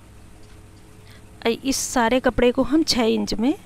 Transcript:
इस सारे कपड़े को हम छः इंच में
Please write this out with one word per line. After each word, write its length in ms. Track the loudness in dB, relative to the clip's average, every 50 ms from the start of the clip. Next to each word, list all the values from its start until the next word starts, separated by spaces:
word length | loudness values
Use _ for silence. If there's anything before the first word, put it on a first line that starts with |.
| -20 -20 -20 -20 -20 -20 -20 -20 -20 -20 -20 -20 -20 -20 -20 -20 -20 -20 -20 -20 -20 -20 -20 -20 -20 -20 -14 -6 -2 -2 -2 -2 -2
इस 120 | -4 -4 -4
सारे 420 | -4 -4 0 0 2 2 2 2
कपड़े 320 | 2 0 0 2 2 2 2
को 100 | 2 0
हम 180 | 2 2 2 2
छः 200 | 2 0 0 2
इंच 300 | 2 2 0 -2 -2 -2
में 200 | -2 0 0 0 -2 -4